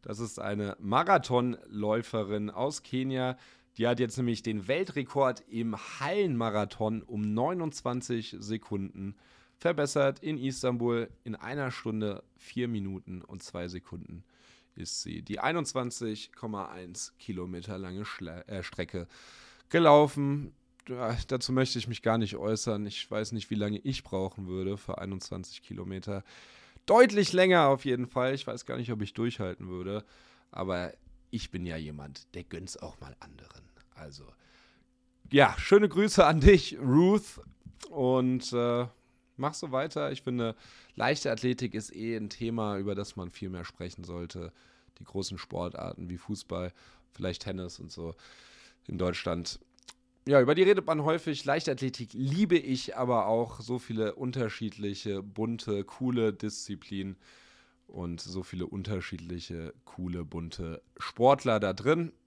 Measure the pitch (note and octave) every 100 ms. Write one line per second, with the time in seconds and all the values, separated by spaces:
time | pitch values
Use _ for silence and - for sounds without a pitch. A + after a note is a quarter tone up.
0 | - G#2 A#2 - G#2 G#2 G2+ - G2+ A#2+
1 | E3+ F#3 - B2 B2 A#2 - G#2 G#2+ A2
2 | A2+ A2+ G2 G#2 G#2 - C3 D3 - B2+
3 | C3 C3 B2+ B2+ - - _ - A#2 A#2+
4 | A#2+ A#2 A#2+ A2+ - G#2+ F#2+ D3 F#3+ D3
5 | B2+ C#3+ C3+ A#2+ - A2+ A2+ G#2+ - -
6 | C#3 G3 F#3+ B2 A2+ G#2 G2+ - A2 A2
7 | - A2+ G#2+ G#2+ C3+ F3+ D#3+ - C3 B2
8 | - A#2 G#2+ F2+ G#2 A2 - G#2 F#2+ -
9 | G2 G2+ _ - _ _ E3+ D#3+ C#3+ D3
10 | C#3 C3+ - D3+ C3+ B2+ B2+ B2 A#2+ A#2
11 | A#2 - - G#2+ G#2+ C#3+ C3+ A#2+ A2+ A2
12 | G#2 G2 - _ - - A#2+ A2 G2 F#2+
13 | - F#2 - G2 - F2+ F2 F2+ - -
14 | - E2+ - _ _ - _ - F2 -
15 | D#2+ D#2+ D#2+ G#2 C3+ E3+ C#3+ C3+ B2 -
16 | A2+ G#2+ - - A#2 G#2 D#2+ F2 F#2 F#2
17 | - _ - F#2 F2+ F2 F2+ F#2+ F#2+ F#2
18 | G#2 - F2 E2+ - G2 F#2 - F2 F#2
19 | E2+ - - - - - _ E3 E3 D3
20 | D3 D3 C#3 C#3+ C#3+ - _ _ - B2
21 | A#2 A#2 - B2+ - B2+ C3 B2 A2 A#2
22 | A2+ A2+ G#2+ F#2+ G2 A2 - G#2 G#2 -
23 | - G#2+ A2 A2+ - G#2+ G#2 G#2 C3+ B2+
24 | - F#2+ F#2+ - F#2 F#2 F#2+ G2+ - F#2
25 | F#2 G2 - F#2 F2+ - - G2 F#2 F#2+
26 | F2+ G2 - - - - - - - A3+
27 | B3 G3+ F#3+ F3+ F#3 F3+ C#3+ C3+ C#3+ B2
28 | B2 C3 B2+ C#3 - A#2+ - B2 A#2 G#2+
29 | G2+ - A#2 - F#2+ F2+ F#2 F2+ F2+ G#2
30 | G#2 - - _ _ - F#2 F2+ F2 -
31 | - - _ A2+ - F#2+ F2 D#2+ D2+ D2
32 | C#2+ C#2 - F2 E2+ E2+ F#2 - D#2+ -
33 | C2+ B1 C#2+ C#2+ - - - _ _ -
34 | D2+ C#2 C2 - _ _ _ _ _ _
35 | _ _ - C#3 C3 - - G3+ G#3 F3
36 | G#3 - D#3 D#3+ D3 F#3+ - - C3+ C3+
37 | F3+ G#3 - - - - - - - D#3
38 | B2+ C3 B2+ B2+ B2 A#2+ A#2+ A#2+ A#2+ _
39 | _ _ _ - C#3 D3+ D#3+ C3 D#3 D3+
40 | C#3+ C3+ - B2 A2+ A2 - - - -
41 | A2+ D3 - A2+ B2+ B2 B2 G2+ G#2 -
42 | A2+ A2+ G#2 - A2+ A2+ G#2+ G2+ G2 G2
43 | G2+ - F2+ - F#2+ F#2 F2 - F2 -
44 | F2 F2 F2 F2+ E2+ _ _ _ _ _
45 | - F#2+ F#2 F#2+ - F2+ F2+ - E2+ -
46 | F2 F2 - G#2 - F2 F2+ - - -
47 | _ - F#2 F2 - F#2 F2+ - E2+ -
48 | E2 E2 - - - - - _ - F2+
49 | F2+ F2 - E2+ E2+ - _ _ - -
50 | _ _ - C#3 B2 D#3+ F#3 F#3+ E3+ D#3
51 | D3+ E3 D#3+ C#3+ C#3 D3 E3 B2 C3 -
52 | A#2 A2 C3+ D#3 G#3 E3+ B2 C3 - G2
53 | B2+ A#2 G2+ A2+ A#2 - A2+ B2 - A2
54 | G#2+ - B2+ B2+ A2+ - A2 F#2+ G#2 G2
55 | G#2+ G2 G2+ G2 A2 A#2 - G2+ F#2+ -
56 | B2+ B2 A2 F#2+ G#2+ - - G2 - G2+
57 | G2 F#2+ - - - - _ _ _ -
58 | F2 E2+ - F#2 F#2 F2+ F2 G2 F#2+ G2
59 | F2+ F#2 E2+ F2 - E2+ E2 - - -
60 | F2+ F2 D#2+ E2+ E2 - E2+ E2 _ -
61 | - - B2 C#3 B2+ G#2+ G2+ F#2+ G#2+ D#3+
62 | E3 _